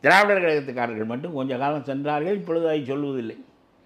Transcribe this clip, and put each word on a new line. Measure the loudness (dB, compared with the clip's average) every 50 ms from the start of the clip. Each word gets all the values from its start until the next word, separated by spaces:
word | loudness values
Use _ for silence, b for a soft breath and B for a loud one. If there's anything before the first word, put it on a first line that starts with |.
| 6
திராவிடர் | 8 8 8 8 6 4 2 4
கழகத்துக்காரர்கள் | 2 2 0 -2 -4 -4 -4 -2 -2 -2 -4 -4 -4
மட்டும் | -4 -6 -6 -6 -6 -6
கொஞ்ச | -4 -4 -4 -2 -2
காலம் | -2 -2 -4 -4 -6
சென்றார்கள், | -6 -4 -4 -2 -2 -2 0 -2 -2 -4
இப்பொழுது | -2 -2 -2 0 2 2
அதை | 0 0 -2 -4
சொல்வதில்லை. | -4 -4 -4 -4 -4 -6 -6 -8 -10 -14 -18 _ _ _ _ _ _ b b